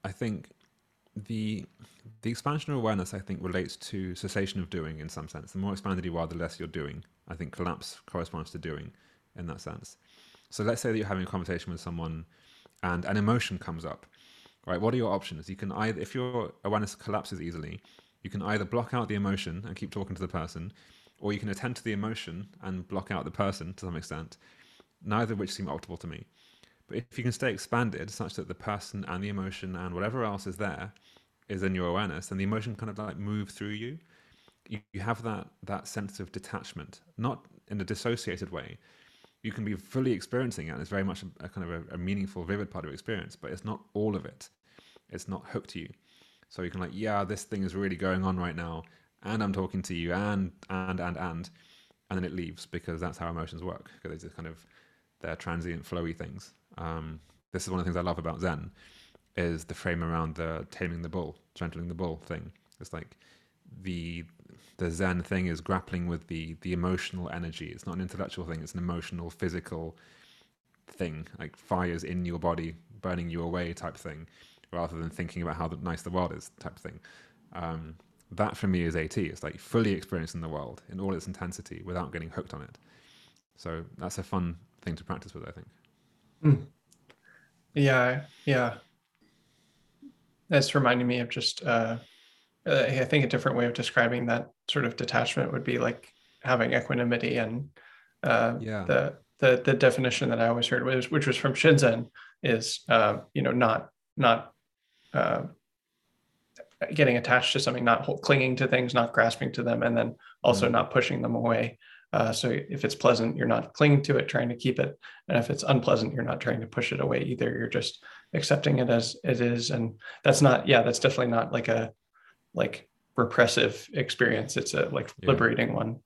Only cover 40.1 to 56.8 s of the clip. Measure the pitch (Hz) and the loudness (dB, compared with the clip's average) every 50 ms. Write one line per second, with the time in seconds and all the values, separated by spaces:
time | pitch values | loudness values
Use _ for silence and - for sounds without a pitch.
40.1 | 113 90 - - - 123 131 120 - - 76 80 76 58 78 - 101 98 98 98 | 0 0 -2 -4 -2 -2 -2 -2 -4 -6 -8 -8 -6 -8 -6 -2 -2 0 0 0
41.1 | 87 - 98 90 - - - 90 - 98 90 85 87 82 80 - - 87 87 92 | -2 -6 -10 -14 -14 -12 -14 -10 -8 -8 -6 -6 -6 -8 -8 -10 -8 -6 -2 -2
42.1 | 101 101 95 98 - 92 85 82 98 101 101 - - - 78 78 67 - - - | -2 -2 -2 -4 -6 -8 -4 -4 -4 -4 -4 -6 -8 -10 -8 -8 -10 -10 -6 -6
43.1 | 113 95 82 - - _ - 64 - - - 107 107 - - _ _ 104 107 110 | -6 -6 -6 -10 -14 _ -10 -10 -10 -8 -8 -10 -10 -10 -12 _ _ -2 -2 0
44.1 | 101 90 - - - - - - _ _ _ _ _ - _ - _ - _ _ | -2 -4 -6 -10 -16 -18 -20 -20 _ _ _ _ _ -20 _ -20 _ -20 _ _
45.1 | - 87 - - 95 - 69 - - 113 - - - 87 82 - - _ _ _ | -14 -12 -8 -8 -8 -8 -8 -6 -8 -8 -8 -6 -12 -12 -12 -12 -16 _ _ _
46.1 | _ _ - _ _ _ _ _ - - 90 87 85 92 90 85 - 98 110 107 | _ _ -20 _ _ _ _ _ -10 -8 -8 -6 -6 -6 -8 -6 -6 -4 -2 0
47.1 | 104 101 98 92 107 98 - _ 110 98 98 90 82 95 101 95 90 80 98 92 | 0 0 0 -2 -4 -8 -6 _ -4 -4 -2 -2 -2 -2 -2 -2 -2 0 0 0
48.1 | 92 92 95 95 92 90 87 87 80 87 85 82 82 80 80 - _ _ _ _ | 0 2 2 0 0 0 -2 -4 -4 -6 -6 -6 -6 -8 -10 -12 _ _ _ _
49.1 | _ _ - 95 110 110 107 98 92 98 95 87 - 95 90 - 92 85 82 85 | _ _ -6 -4 -2 0 0 0 0 0 -2 -2 -2 -6 -4 -4 -4 -2 0 0
50.1 | 87 92 104 104 104 98 95 90 - _ - - 95 92 92 92 92 92 87 87 | 0 0 0 0 0 0 0 -2 -4 _ -10 -6 -6 -4 -2 -2 -2 -2 -2 -4
51.1 | 85 - 92 90 82 82 90 - - _ _ _ - _ _ _ _ _ _ _ | -4 -4 -6 -6 -6 -8 -10 -12 -16 _ _ _ -20 _ _ _ _ _ _ _
52.1 | 98 92 90 85 78 90 87 85 85 - - _ - 85 - - 82 80 90 85 | -4 -4 -4 -4 -4 -6 -6 -6 -10 -14 -14 _ -10 -8 -6 -6 -6 -4 -4 -6
53.1 | 82 - 85 85 85 82 82 82 - 82 87 90 85 - - - - - - - | -6 -6 -6 -6 -4 -6 -6 -8 -8 -10 -8 -8 -8 -10 -14 -20 -20 -14 -12 -12
54.1 | 80 80 85 80 - - 82 80 82 82 - _ _ _ _ _ _ _ _ _ | -12 -10 -12 -14 -14 -12 -14 -12 -14 -16 -20 _ _ _ _ _ _ _ _ _
55.1 | _ _ - 82 82 - - 87 85 85 82 87 85 80 - - 87 87 82 82 | _ _ -8 -8 -8 -6 -6 -4 -4 -4 -4 -4 -6 -8 -8 -6 -6 -4 -4 -4
56.1 | 82 - 82 - 65 - - - _ _ _ _ - - | -6 -8 -10 -12 -12 -14 -16 -18 _ _ _ _ -14 -10